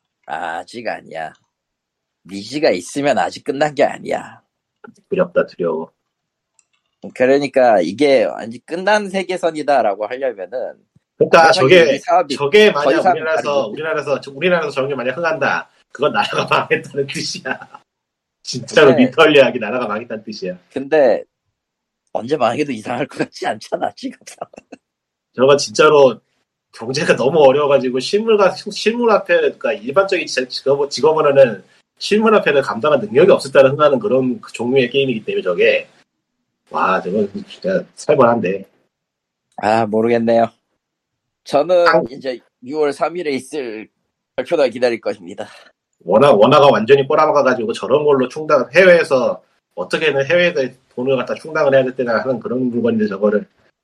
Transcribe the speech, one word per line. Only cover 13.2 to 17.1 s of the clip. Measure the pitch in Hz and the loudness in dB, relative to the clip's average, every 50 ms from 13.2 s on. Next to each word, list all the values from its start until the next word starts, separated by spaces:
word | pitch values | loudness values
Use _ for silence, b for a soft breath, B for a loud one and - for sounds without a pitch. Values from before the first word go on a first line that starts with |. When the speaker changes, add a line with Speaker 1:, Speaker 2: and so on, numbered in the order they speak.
| 156 160 160 151 - 147 143 139 | -2 -2 -2 -2 -2 -2 -2 -2
Speaker 1:
다른 | 123 104 | -2 -4
Speaker 2:
우리나라에서, | - 143 156 160 156 151 135 147 135 120 | -8 -8 -6 -4 -4 -4 -2 -4 -4 -6
저-, | - 139 | -6 -12
우리나라에서 | 135 139 165 185 180 170 156 147 | -10 -4 0 0 0 0 -2 -4
저런 | 135 135 135 143 | -4 -6 -4 -4
게 | 139 | -6
만약 | 127 120 131 127 | -4 -4 -6 -4
흥한다. | 170 170 160 156 - 143 110 87 80 - _ _ _ _ _ | -4 -4 -4 -2 -2 -2 -2 -2 -4 -6 _ _ _ _ _
그건 | - - 143 147 | -6 -2 -2 0
나라가 | - 156 - - - 143 - | 0 -2 -4 -2 -4 -6 -2
<laughs> | - 156 143 135 - | -2 -2 -2 -2 -2
망했다는 | 156 147 - - - 143 139 | -4 -6 -6 -8 -6 -6 -6
뜻이야. | 139 | -6